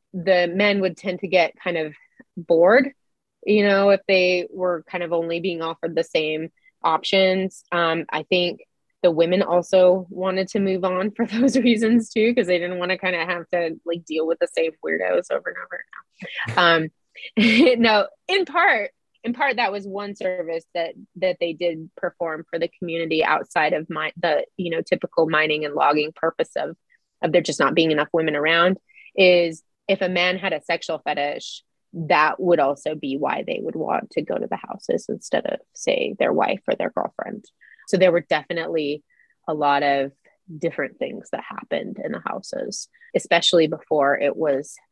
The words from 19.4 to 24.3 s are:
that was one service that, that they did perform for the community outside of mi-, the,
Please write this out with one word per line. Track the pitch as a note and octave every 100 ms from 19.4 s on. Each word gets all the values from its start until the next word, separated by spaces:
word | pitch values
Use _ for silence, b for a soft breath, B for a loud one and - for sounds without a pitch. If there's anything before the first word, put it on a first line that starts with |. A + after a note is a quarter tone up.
| C4+ A#3+
that | A#3+
was | G3+ G3
one | G3 G3+ G3+
service | F#3+ F#3 E3 E3 -
that, | F3 E3 - - F3
that | F#3 F3+
they | E3+
did | D#3+ F3 D#3+ D#3+ -
perform | F3+ - E3 D#3 E3
for | E3
the | E3+ -
community | F3 E3 E3 D#3+
outside | - D#3 - - D#3
of | E3 D#3+
mi-, | D#3+ D#3 -
the, | E3+